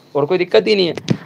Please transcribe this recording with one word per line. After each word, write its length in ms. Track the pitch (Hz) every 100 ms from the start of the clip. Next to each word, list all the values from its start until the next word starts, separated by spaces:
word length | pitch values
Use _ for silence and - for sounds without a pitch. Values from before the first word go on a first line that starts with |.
| _ 143
और 100 | 143
कोई 120 | 180
दिक्कत 300 | 180 220 202
ही 80 | 208
नहीं 120 | 175
है। 60 | - - -